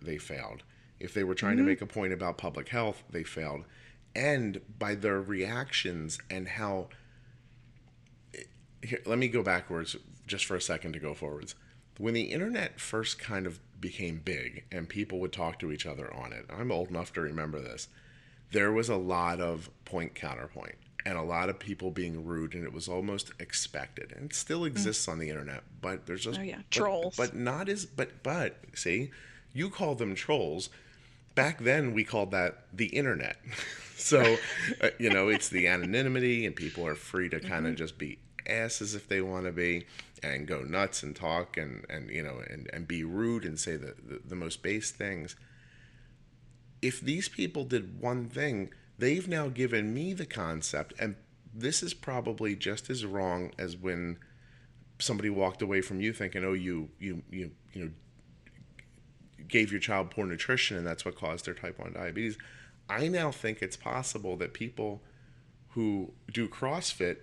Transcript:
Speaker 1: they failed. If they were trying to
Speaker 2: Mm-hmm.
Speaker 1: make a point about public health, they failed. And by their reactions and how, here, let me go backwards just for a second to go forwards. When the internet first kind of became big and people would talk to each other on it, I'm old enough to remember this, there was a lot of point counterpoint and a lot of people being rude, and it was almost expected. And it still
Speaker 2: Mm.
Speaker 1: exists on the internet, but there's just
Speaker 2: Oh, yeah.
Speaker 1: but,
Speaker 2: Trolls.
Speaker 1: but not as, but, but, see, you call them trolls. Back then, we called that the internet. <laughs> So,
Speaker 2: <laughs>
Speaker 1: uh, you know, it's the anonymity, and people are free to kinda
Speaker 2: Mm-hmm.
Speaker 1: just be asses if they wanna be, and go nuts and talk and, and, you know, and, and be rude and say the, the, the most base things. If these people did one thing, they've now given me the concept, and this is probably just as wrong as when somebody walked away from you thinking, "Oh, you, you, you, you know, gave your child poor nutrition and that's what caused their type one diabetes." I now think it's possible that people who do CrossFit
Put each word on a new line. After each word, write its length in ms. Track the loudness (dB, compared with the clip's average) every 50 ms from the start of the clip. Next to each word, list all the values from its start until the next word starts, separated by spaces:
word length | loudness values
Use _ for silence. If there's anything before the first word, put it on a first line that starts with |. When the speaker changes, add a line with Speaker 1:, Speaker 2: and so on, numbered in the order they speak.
Speaker 1:
they 180 | -6 -6 -6 -4
failed. 440 | -6 -6 -8 -6 -6 -8 -10 -12 -14 -20 -20 -20 -20 -20 -14 -12
If 140 | -10 -4 0
they 100 | 0 2
were 100 | 2 2
trying 220 | 2 4 6 6
to 60 | 8
Speaker 2:
Mm-hmm. 60 | 8 6
Speaker 1:
make 100 | 6 4
a 40 | 0
point 260 | -2 0 0 2 2
about 260 | 2 2 0 0 -2 -2
public 300 | -4 -4 -4 -4 -4 -2
health, 340 | 0 0 2 0 0 -4 -8 -8
they 140 | -6 -6 -6
failed. 400 | -4 -4 -4 -4 -4 -4 -6 -8 -12 -18 -20 -20 -20 -20 -20 -16 -6 -2
And 460 | 2 2 4 4 4 2 0 -2 -4 -8 -12 -6 -4
by 160 | -2 -2 0
their 260 | 2 4 4 4 2
reactions 1000 | 2 0 0 0 0 0 0 -2 -2 0 0 0 0 0 -2 -2 -4 -4 -6 -8 -6 -6
and 180 | -6 -4 -4 -4
how, 400 | -4 -2 0 0 0 -2 -2 -6 -10 -18 -20 -20 -20 -20 -20 -20 -20 -20 -20 -20 -20 -20 -20 -20 -20 -20 -20 -20 -20 -20 -20 -20 -20 -20 -20 -18 -16 -16 -16 -18 -20 -20 -20 -20 -16 -12
here, 180 | -6 -4 -4 -2 0
let 120 | 2 4 4
me 100 | 4 4
go 140 | 4 4
backwards 540 | 4 4 4 2 2 0 -2 -2 -2 -4 -6 -8 -10 -16 -20 -12 -8
just 180 | -4 -2 -2 0
for 120 | 0 0
a 40 | 0
second 320 | 0 0 -2 -2 -2 -4
to 60 | -6 -4
go 160 | -6 -6 -6
forwards. 400 | -6 -6 -6 -6 -8 -10 -12 -14 -16 -20 -20 -20 -20 -20 -18 -8 -4
When 160 | 0 2 2
the 80 | 2
internet 560 | 2 0 0 -2 0 0 0 -2 -2 -4 -4 -8
first 380 | -6 -2 -2 -2 0 -2 -4 -4
kind 280 | -4 -4 -2 -2 -2
of 140 | -2 -6 -8 -12 -18 -12 -8
became 400 | -8 -6 -6 -4 -4 -4 -4 -4 -4
big 400 | -4 -2 -2 -4 -6 -10 -12 -12 -8
and 180 | -8 -6 -6 -4
people 300 | -4 -4 -2 -2 -2 -2
would 120 | -2 -2
talk 260 | -2 -2 -2 -2 -2 -4
to 120 | -4 -4
each 140 | -4 -4 -4
other 260 | -6 -6 -6 -8 -8 -8
on 180 | -8 -8 -8
it, 140 | -10 -10 -10 -10
I'm 200 | -6 -4 0 0
old 200 | 2 2 0 0
enough 220 | -2 -4 -4 -4 -2
to 60 | -2
remember 400 | -2 0 0 -2 -2 -2 -4 -4
this, 280 | -6 -8 -8 -10 -10 -12 -14 -18 -20 -20 -20 -20 -20 -20 -20 -20 -8 0
there 200 | 4 4 6 6
was 160 | 6 4 4 4
a 80 | 2
lot 440 | 2 2 2 2 4 4 4 2 2
of 300 | 2 0 0 -2 -6 -10 -16 -20 -10
point 300 | -6 -4 -2 -2 -4 -4
counterpoint 640 | -6 -6 -6 -6 -6 -8 -8 -10 -10 -12 -12 -12 -16 -20 -10 -8 -6 -4
and 100 | -2 -2 0
a 40 |
lot 260 | 0 0 2 2 2 0
of 100 | 0 -2
people 320 | -4 -6 -4 -2 -2 -2
being 360 | -2 -2 -2 -2 -4 -4 -4
rude, 280 | -2 -2 -2 -2 -2 -4
and 100 | -6 -6
it 80 | -6
was 160 | -6 -6 -6 -2
almost 440 | -2 -2 0 0 -2 -4 -6 -8 -12 -12
expected. 760 | -8 -4 -4 -4 -2 -2 -4 -6 -8 -8 -10 -12 -12 -12 -10
And 120 | -10 -8
it 80 | -6 -4
still 280 | -4 -2 -2 0 0
Speaker 2:
Mm. 40 | 0 0
Speaker 1:
exists 400 | 0 2 2 2 2 2 0 0
on 100 | -2 -2
the 120 | -2 -4
internet, 320 | -4 -4 -6 -6 -8 -10 -10 -14 -12 -6
but 260 | -4 -4 -4 -4 -4
there's 180 | -6 -6 -4 -2
just 140 | -4 -4 -4
Speaker 2:
Oh, 40 |
yeah. 140 | -4 -6 -8 -10
Speaker 1:
but, 120 | -4 0
Speaker 2:
Trolls. 460 | 2 4 4 4 4 2 0 0 0
Speaker 1:
but 180 | 0 0 0 0
not 320 | 0 0 0 0 0 0 -2
as, 180 | -2 -2 -4
but, 360 | -4 -2 -2 -2 -2 -4 -4
but, 340 | -2 -2 0 0 0 -2 -2 -6 -14 -10 -8
see, 360 | -2 2 2 4 2 2 -2 -6 -12 -18 -18 -18 -20 -16 -6 -4
you 160 | -2 -2 -2
call 240 | 0 0 0 0 2
them 200 | 2 0 0 -2
trolls. 540 | 0 2 4 4 4 4 2 0 -2 -4 -6 -8 -14 -20 -20 -20 -20 -20 -20 -20 -20 -20 0 4
Back 260 | 4 4 4 2 4
then, 340 | 6 6 6 6 6 4 4
we 100 | 2 2
called 260 | 4 2 2 2 4
that 320 | 4 4 4 4 2 -2 -10 -8
the 140 | -2 0 0
internet. 500 | 2 2 2 4 4 2 2 0 -2 -4 -6 -10
<laughs> 20 | -10 -8 -6 -6 -8 -8 -10 -12 -12 -8 -2
So, 360 | 6 8 10 10 10 10 8 6 4 0 0 0
Speaker 2:
<laughs> 220 | 0 0 4 4
Speaker 1:
uh, 100 | 4 4 6 6
you 100 | 6 6
know, 180 | 8 8 8 8
it's 200 | 6 4 4 2
the 180 | 4 6 6
anonymity, 800 | 6 6 4 4 2 4 4 4 4 4 4 6 6 4 4 2
and 80 | 0 0
people 320 | -2 -4 -4 -2 0 0
are 80 | 0 0
free 340 | -2 -4 -2 0 0 2 2
to 100 | 0 -2
kinda 300 | 0 0 0 0 2 0
Speaker 2:
Mm-hmm. 40 | 0
Speaker 1:
just 240 | 0 -4 -6 -4 -6
be 220 | -6 -6 -6 -10 -16 -14 -12 -6 -2
asses 480 | 0 2 2 2 0 -2 -4 -4 -4 -4
if 140 | -6 -2 0
they 120 | 0 2
wanna 300 | 2 2 0 -2 -2 -2
be, 360 | 0 2 2 2 2 0 -2 -6 -12 -16 -16 -16 -10 -6
and 240 | -4 -2 -2 -2 -2
go 160 | -2 -2 -2
nuts 400 | -2 0 2 2 2 2 0 -4
and 140 | -4 -6 -6
talk 400 | -2 0 2 2 2 0 -2 -4
and, 280 | -4 -4 -4 -6 -10 -8 -8
and, 180 | -8 -8 -6 -6
you 140 | -4 -4
know, 180 | -4 -4 -6 -8 -10 -10
and, 220 | -10 -10 -10 -8
and 140 | -8 -6 -4
be 160 | -4 -2 -2
rude 420 | -2 0 0 2 2 2 2 0 -2
and 140 | -2 -4 -2
say 160 | -2 -2 -4
the, 200 | -4 -6 -8 -12 -12 -12
the, 140 | -12 -12 -10 -8
the 120 | -8 -6
most 260 | -6 -4 -6 -6 -2
base 300 | -2 0 0 0 -2 -4
things. 420 | -4 -4 -4 -4 -4 -4 -6 -10 -12 -16 -20 -20 -20 -20 -20 -20 -20 -20 -20 -20 -20 -20 -20 -20 -20 -20 -20 -20 -20 -20 -20 -20 -20 -20 -20 -20 -4 0
If 200 | 0 0 0 0
these 280 | 0 0 2 2 0 -2
people 360 | 0 0 0 0 0 -2 0
did 360 | 2 2 2 2 -2 -6 -2
one 280 | -2 0 0 0 -2 -4
thing, 420 | -2 -2 0 0 2 0 -2 -4 -6 -14 -20 -20 0 4
they've 280 | 4 6 6 4 2
now 220 | 0 0 0 0 0
given 440 | 2 2 4 4 4 4 4 2 0
me 180 | 0 0 -2
the 140 | -2 -4 -4
concept, 640 | -4 -2 -2 -2 -2 -2 -2 -2 -2 -2 -2 -2 -4 -4 -4
and 180 | -2 -2 -2 -6 -12 -20 -20 -20 -20 -14
this 300 | -6 -2 0 0 0 0
is 100 | 0 -2 -6
probably 600 | -6 -4 -4 -2 0 0 -2 -2 0 0 0 0
just 340 | 0 0 -2 -2 -2 -2 -4
as 140 | -4 -4 -2
wrong 480 | -2 0 0 2 2 2 0 -2 -4 -4 -4
as 180 | -4 -4 -4
when 420 | -4 -2 -2 0 0 -2 -4 -4 -6 -10 -18 -20 -20 -20 -20 -20 -20 -20 -20 -20 -20 -20 -18 -6 -4
somebody 320 | -2 0 0 0 0 0
walked 320 | 4 4 4 2 2 0
away 180 | 0 2 4 2
from 180 | 2 2 0 0
you 120 | 0 0
thinking, 320 | 0 -2 -4 -4 -2 -2 0
"Oh, 100 | 0 0
you, 360 | 0 0 -2 -2 -2 -4 -6 -8 -8
you, 220 | -6 -6 -6 -6 -8 -8
you, 220 | -8 -8 -8 -8 -10 -14 -18 -14
you 120 | -10 -8 -8
know, 60 | -8 -10 -12 -18 -20 -20 -20 -20 -20 -20 -20 -20 -20 -20 -20 -20 -20 -20 -20 -20 -20 -20 -20 -20 -20 -20 -20 -20 -20 -20 -18 -2
gave 240 | 4 6 6 6 6
your 100 | 2 0
child 300 | 0 2 2 2 2 0
poor 160 | -2 -2 -2
nutrition 500 | 0 -2 0 2 2 4 4 4 2 0
and 100 | 0 -2
that's 180 | -2 -2 -4 -4
what 120 | -6 -6
caused 300 | -4 -4 -4 -4 -4 -6
their 80 | -8 -8
type 240 | -6 -8 -10 -8 -8
one 140 | -10 -8
diabetes." 440 | -6 -6 -6 -4 -2 -2 -2 -2 -4 -6 -10 -16 -18 -18 -20 -20 -20 -14 -6 -2
I 200 | 0 2 2 2
now 220 | 2 2 2 0
think 300 | 0 -2 -2 -2 -2 -2
it's 140 | -4 -4 -4
possible 600 | -6 -4 -2 -2 -2 -2 -2 -4 -4 -2 -4 -2
that 180 | -2 -2 -4 -4
people 480 | -6 -8 -6 -4 -4 -4 -4 -4 -6 -12 -16 -20 -20 -20 -20 -20 -20 -20 -20 -20 -20 -20 -6
who 420 | -2 2 2 4 4 2 0 -4 -8 -12 -12 -6
do 160 | -2 -2 -2 -2
CrossFit 720 | -2 -2 -2 0 0 0 -2 -2 0 2 2 2 0 -2